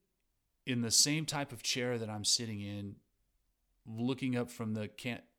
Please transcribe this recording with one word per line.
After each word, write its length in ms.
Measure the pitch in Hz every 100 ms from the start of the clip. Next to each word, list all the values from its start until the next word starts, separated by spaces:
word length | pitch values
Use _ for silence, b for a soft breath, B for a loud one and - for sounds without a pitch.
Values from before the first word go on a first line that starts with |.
| _ _ _ _ _ _ -
in 160 | 123
the 100 | 117
same 340 | - 147 151 151
type 260 | 147 143
of 120 | 117
chair 340 | - 131 123 120
that 120 | 107
I'm 160 | 107 101
sitting 360 | - 113 104
in, 340 | 101 101 101 - _ _ _ _ _ _ _ _ 113
looking 500 | 110 120 131 131 123
up 140 | 120
from 240 | - 110
the 140 | 110 104
can-, 340 | - 127 113 -